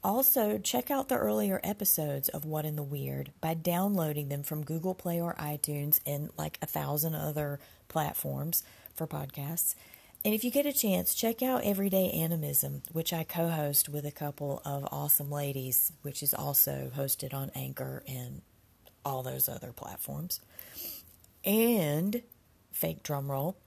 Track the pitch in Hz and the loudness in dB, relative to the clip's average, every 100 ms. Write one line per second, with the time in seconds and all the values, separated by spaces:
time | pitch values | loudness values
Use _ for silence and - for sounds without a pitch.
0 | 196 220 269 262 214 214 196 247 247 277 | 2 4 4 6 4 2 0 0 0 0
1 | 269 247 214 214 208 190 - 208 196 - | 2 2 2 2 2 0 -2 0 2 2
2 | 151 139 139 143 151 156 151 151 143 143 | 2 0 -2 -4 -4 -2 -2 -4 -4 -4
3 | 135 135 139 - 160 165 160 170 196 196 | -4 -4 -6 -4 -2 0 0 2 2 2
4 | 156 147 143 143 143 151 147 160 180 180 | 2 0 -2 -4 -4 -4 -2 -2 -2 -4
5 | 180 170 170 - 151 147 - 147 147 - | -2 0 -2 -2 -4 -4 -2 -2 2 2
6 | - 143 151 - 156 - 151 151 143 147 | 2 -4 -4 -4 -6 -4 -4 -2 0 0
7 | 160 156 151 151 147 143 - - _ 160 | 0 0 -2 0 -2 -4 -10 -20 _ 0
8 | 151 - 143 135 151 - - - - - | 0 -2 -4 -2 0 0 -2 -18 -16 -8
9 | 160 151 143 - 143 165 - - - - | -6 -4 -6 -6 -6 0 0 -2 -8 -20
10 | - - 214 214 247 277 294 277 214 185 | -20 -2 0 2 2 2 2 2 4 4
11 | 175 - 226 233 254 254 - 196 196 180 | 2 2 0 2 0 2 2 2 4 4
12 | - - 165 165 147 143 139 139 - 165 | 4 2 0 0 0 0 0 -4 -6 -2
13 | 165 165 160 170 170 160 147 143 - 147 | -2 -2 -4 0 0 2 2 2 2 0
14 | 147 - 147 143 147 139 - 143 139 143 | -6 -6 -6 -4 -6 -4 -4 -4 -4 -4
15 | 147 - 143 147 143 135 131 123 - - | 4 4 4 -2 -2 -2 0 2 2 -2
16 | 131 123 143 - 143 139 - 139 135 131 | -8 -2 0 0 2 4 4 2 -4 -2
17 | 139 - 139 135 139 - 135 139 131 135 | 0 0 -2 -6 -6 -6 -8 -6 -6 -6
18 | 135 131 123 135 - _ _ _ - _ | -8 -10 -8 -10 -14 _ _ _ -20 _
19 | 143 131 127 131 135 123 135 - - - | -6 -4 -4 0 -2 -2 -10 -12 -12 -10
20 | - 143 175 - - - - - - - | -8 -6 -4 -6 -8 -18 -16 -12 -10 -12
21 | - - - _ - 208 233 226 156 147 | -18 -20 -20 _ 2 6 6 6 4 2
22 | 190 233 - - _ _ _ - 160 156 | 2 0 -6 -20 _ _ _ -4 -4 -4
23 | - 143 139 135 151 190 | -4 -4 -2 0 0 -4